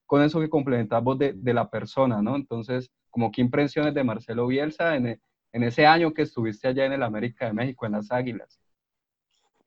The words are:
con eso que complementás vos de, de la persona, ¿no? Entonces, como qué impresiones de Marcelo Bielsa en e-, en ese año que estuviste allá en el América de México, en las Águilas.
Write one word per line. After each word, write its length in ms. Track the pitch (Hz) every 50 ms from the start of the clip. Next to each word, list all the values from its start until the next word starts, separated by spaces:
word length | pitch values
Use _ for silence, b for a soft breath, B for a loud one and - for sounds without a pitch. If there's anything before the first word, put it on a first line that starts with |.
| _
con 160 | _ - 143
eso 180 | 147 151 151 165
que 80 | 160 156
complementás 560 | 160 156 135 139 127 120 113 101 - 117 117
vos 140 | 127 131 131
de, 160 | 139 139 98
de 200 | 95 123 123 120
la 160 | 120 110 -
persona, 500 | - 110 - 107 - 139 135 127 117 104
¿no? 140 | 104 110 131
Entonces, 560 | 143 139 - 117 117 113 107 127 127 127 - _ _ _ _
como 220 | - 120 117 113
qué 100 | 107 -
impresiones 540 | 123 127 127 143 147 143 - 156 147 151 143
de 80 | 147 135
Marcelo 420 | 127 131 123 - - 113 117 120
Bielsa 500 | 123 127 135 147 156 156 - 175 170 160
en 120 | 135 123 120
e-, 120 | 113 - _ _ _ _ _ _ _
en 100 | 120 120
ese 240 | 120 120 - 151 151
año 260 | 160 170 170 156 156
que 80 | -
estuviste 460 | 151 147 - 127 113 113 107 104 - 131
allá 180 | 127 135 135
en 80 | 135 135
el 80 | 139
América 460 | 131 117 107 107 113 120 113 _ 127 113
de 60 | 104
México, 340 | 110 120 135 127 - 120 110
en 60 | 104
las 180 | 107 104 104
Águilas. 480 | 123 123 131 127 117 95 - - _ _ _ _ _ _ _ _ _ _ _ _ _ _ _ _ _ _ _ _ _ _ _